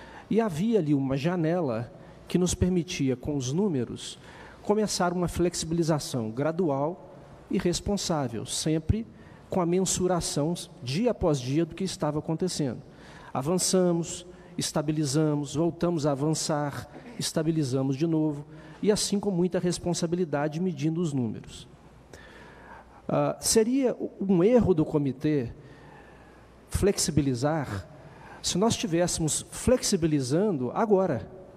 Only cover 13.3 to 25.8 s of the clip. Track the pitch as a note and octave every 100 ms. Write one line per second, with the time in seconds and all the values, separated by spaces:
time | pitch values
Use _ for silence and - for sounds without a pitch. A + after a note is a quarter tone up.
13.3 | - C#3 F3+ - F#3 F3+ E3+ E3 - -
14.3 | - - - - E3 D3+ D#3 D3 D3 D#3
15.3 | D3 C#3 C#3+ E3+ E3+ F3 E3+ D3 C3 D3+
16.3 | D3+ - D3 C#3+ B2 - - - - -
17.3 | E3 D#3+ D#3 C3+ C3+ C3+ C3+ E3 D#3 D#3
18.3 | D3 - - - - F#3+ G#3 - G3 G3+
19.3 | E3+ F3+ F#3 F3+ E3 F3+ E3+ E3+ F3 E3+
20.3 | C#3+ D3+ D#3 F#3 C#3 D#3 D#3+ E3+ C#3 A2+
21.3 | G#2 - - - - - - - - -
22.3 | - - - - - - - - D3 C#3+
23.3 | - - A3+ A3 C4+ B3 - - - F#3+
24.3 | F3+ G3 B3 F#3 D#3+ D3+ D#3 C#3 B2 D3+
25.3 | D3 A#2+ - - -